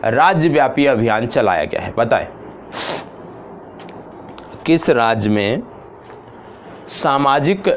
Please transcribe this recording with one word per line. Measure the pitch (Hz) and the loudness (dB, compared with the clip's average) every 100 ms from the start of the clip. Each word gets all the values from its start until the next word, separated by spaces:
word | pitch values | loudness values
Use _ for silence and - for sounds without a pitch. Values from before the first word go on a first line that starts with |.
राज्यव्यापी | 110 117 170 185 160 151 135 - 139 | 0 4 4 4 4 4 2 4 2
अभियान | 123 117 110 117 | 4 2 0 0
चलाया | 135 107 87 | 0 2 2
गया | 78 - | 0 -4
है? | 95 | -6
बताएं, | 101 117 104 - - - - - - - 139 - - - - - - - - - - - - - - - - - | -2 2 2 0 -10 -18 -18 -14 -8 -6 -6 -10 -16 -18 -18 -18 -18 -18 -18 -16 -16 -18 -18 -18 -18 -18 -10 2
किस | 165 - | 2 4
राज्य | 127 113 110 107 | 4 4 2 2
में | 104 101 135 240 - - - - - - - - - - - - | 2 2 0 -4 -16 -20 -20 -20 -20 -20 -20 -20 -20 -20 -20 -12
सामाजिक | - 156 139 139 139 143 190 196 | -4 0 2 4 4 2 0 0